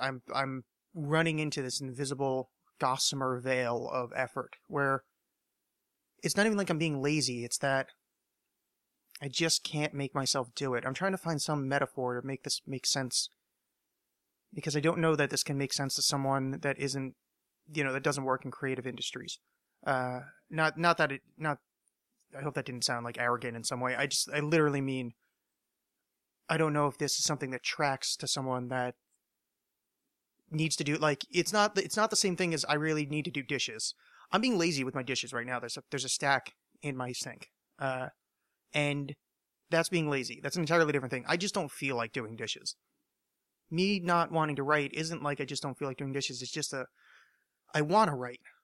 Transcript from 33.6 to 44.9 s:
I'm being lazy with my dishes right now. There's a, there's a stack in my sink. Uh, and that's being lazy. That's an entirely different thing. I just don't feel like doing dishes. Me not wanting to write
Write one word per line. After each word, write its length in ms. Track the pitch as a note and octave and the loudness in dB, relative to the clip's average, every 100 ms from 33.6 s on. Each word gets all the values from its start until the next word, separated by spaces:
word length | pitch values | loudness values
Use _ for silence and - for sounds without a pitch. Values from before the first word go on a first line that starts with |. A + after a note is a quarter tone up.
| - A2 - - _ - - | -2 -4 -6 -8 _ -20 -2
I'm 80 | F#3+ | 2
being 180 | B3+ G#3 | 4 4
lazy 260 | E3+ C#3+ | 4 2
with 100 | B2+ | 0
my 80 | C3+ | -2
dishes 300 | B2 B2+ B2 | -2 -4 -2
right 140 | B2 A#2+ | -4 -4
now. 140 | B2 | -4
There's 160 | A#2+ C3 | -4 -10
a, 60 | - | -6
there's 140 | C#3 | -6
a 40 | C3 | -2
stack 440 | - C#3+ C3+ - - _ _ | 0 2 2 0 -20 _ _
in 140 | D3 C3 | -8 -4
my 160 | B2 | -6
sink. 360 | B2 - A2 - _ _ - | -6 -8 -12 -18 _ _ -6
Uh, 300 | C#3 B2+ C3 - _ _ _ _ _ | -4 -4 -6 -12 _ _ _ _ _
and 400 | D3+ D3 C#3+ C#3 D3 _ _ _ _ - | 0 0 0 -6 -10 _ _ _ _ 0
that's 180 | E3 E3 | 2 2
being 220 | E3+ D3+ | 2 2
lazy. 300 | C3+ A#2 A#2+ | 0 -2 -6
That's 140 | C#3 E3+ | -6 -2
an 60 | |
entirely 300 | D3+ E3+ D#3 | 2 4 4
different 200 | C#3 C3 | 2 0
thing. 120 | B2+ B2+ | -4 -2
I 100 | E3+ | 0
just 180 | G3 | 0
don't 160 | G3+ D3 | -2 -4
feel 260 | - C#3 B2 | -4 -2 0
like 160 | A#2 | -2
doing 240 | C#3 A2 A2+ | -4 -6 -6
dishes. 400 | G#2+ - - - _ _ _ _ _ _ _ _ - | -6 -6 -8 -10 _ _ _ _ _ _ _ _ -6
Me 300 | D#3+ F#3+ G3+ | 2 2 2
not 320 | F3 F3 E3+ | 4 4 4
wanting 240 | D#3+ D#3 C#3 | 2 2 0
to 60 | |
write 300 | C#3 D3+ C#3 | 2 2 2